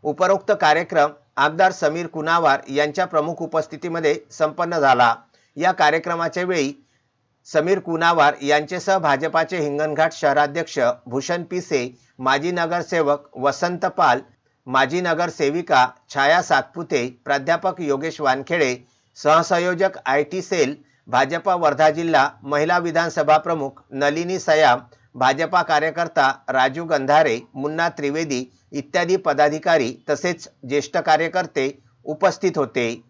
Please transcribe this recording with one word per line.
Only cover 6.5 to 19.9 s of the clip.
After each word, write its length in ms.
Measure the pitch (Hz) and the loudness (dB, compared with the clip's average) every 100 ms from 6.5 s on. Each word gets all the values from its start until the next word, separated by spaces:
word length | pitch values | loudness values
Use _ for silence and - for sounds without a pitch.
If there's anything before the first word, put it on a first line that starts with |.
| 180 139 143 _ _ _ _ _ _ - | 0 -2 -4 _ _ _ _ _ _ -4
समीर 320 | 160 160 190 | -2 0 -2
कुणावार 540 | 180 165 170 170 143 - | -2 0 2 4 4 2
यांचेसह 560 | 139 147 151 180 180 190 | 0 0 0 -8 0 0
भाजपाचे 600 | 160 135 156 160 160 185 | 2 0 0 0 -2 -2
हिंगणघाट 540 | 147 143 156 147 160 | -4 -2 -4 0 0
शहराध्यक्ष 680 | - 151 139 147 143 - - 120 123 - | 0 0 2 0 -2 -6 0 0 -2 -6
भूषण 380 | 127 135 175 | -6 -4 -6
पिसे, 540 | 170 180 175 139 123 123 _ _ | -4 -8 -4 -4 -4 -10 _ _
माजी 320 | 131 139 165 | -2 0 -2
नगरसेवक 880 | 180 165 175 160 170 147 143 - - | -4 -2 -4 -2 0 0 0 -4 -4
वसंत 480 | 135 135 175 175 185 | -2 0 -4 -2 -4
पाल, 340 | - 156 127 139 _ _ _ - | 0 2 2 -4 _ _ _ -2
माजी 340 | 131 131 165 | 0 0 0
नगरसेविका 880 | 180 160 175 - 143 160 175 143 127 - _ 143 | -2 -2 -4 -2 -2 -2 0 2 2 -2 _ -2
छाया 260 | 139 170 | 2 2
सातपुते, 680 | - 139 131 - 165 147 120 127 - | 2 0 0 -10 -4 -2 -2 -8 -4
प्राध्यापक 560 | 139 139 165 185 180 | -4 0 -2 -2 -4
योगेश 400 | 160 135 160 151 | -4 -2 -4 -4
वानखेडे, 540 | 143 131 135 170 139 123 _ _ _ - | -2 -2 -2 -2 0 -2 _ _ _ -6
सहसंयोजक 800 | 147 156 160 180 175 175 190 | 2 2 4 0 0 0 -2